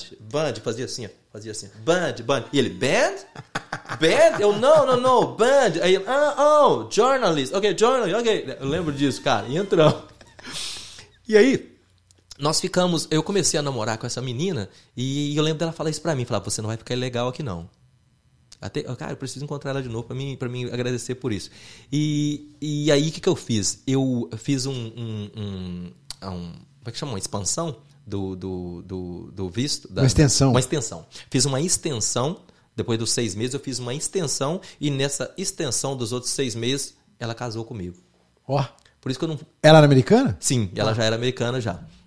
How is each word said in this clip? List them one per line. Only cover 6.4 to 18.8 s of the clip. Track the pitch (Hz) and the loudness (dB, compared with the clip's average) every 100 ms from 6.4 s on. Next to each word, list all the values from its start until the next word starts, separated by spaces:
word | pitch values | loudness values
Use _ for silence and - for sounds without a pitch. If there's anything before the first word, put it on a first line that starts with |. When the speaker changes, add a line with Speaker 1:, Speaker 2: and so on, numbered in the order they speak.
| 294 302 262 | 4 6 6
Speaker 1:
oh, | 127 110 | 4 0
journalist, | 185 247 269 214 160 131 | 2 4 4 2 0 0
ok, | 202 208 208 | 0 0 4
journalist, | 226 262 202 208 | 4 4 0 0
ok." | 233 185 127 123 | 0 0 -2 -8
Eu | 135 | -4
lembro | 160 165 | -2 -2
disso, | 135 143 120 | 0 0 0
cara, | 143 113 107 | 0 0 0
e | 151 | -4
entramos. | 202 185 151 - - - - - - - - - - - - _ - | 0 6 6 4 -6 -20 -20 -20 -14 -10 -10 -12 -16 -20 -20 _ 2
E | 214 | 6
aí, | 247 247 - _ _ _ _ _ _ - | 6 4 -2 _ _ _ _ _ _ -4
nós | 143 - | -2 0
ficamos, | 180 180 180 165 - | 0 2 2 2 0
eu | 156 | 0
comecei | 156 196 165 160 | 0 0 2 0
a | |
namorar | 143 127 110 110 | -2 -2 -4 -4
com | 120 | -6
essa | 123 | -6
menina | 131 120 185 147 95 - _ - | -6 -4 -4 -4 -6 -12 _ -8
e, | 131 139 147 | -4 -2 -2
e | 147 | 0
eu | |
lembro | 156 156 | 0 0
dela | 165 | -4
falar | 160 160 | -4 -6
isso | 151 | -4
pra | - 143 | -2 -2
mim, | 120 | -2
falar, | 107 | -4
"Você | 104 - | -4 -6
não | 107 | -4
vai | 117 | -6
ficar | - | -6
ilegal | 123 127 117 123 | -4 -4 -4 -4
aqui | 123 | -4
não." | 147 87 85 _ _ _ _ _ _ _ _ - | -8 -8 -10 _ _ _ _ _ _ _ _ -14
Até, | 101 151 | -10 -8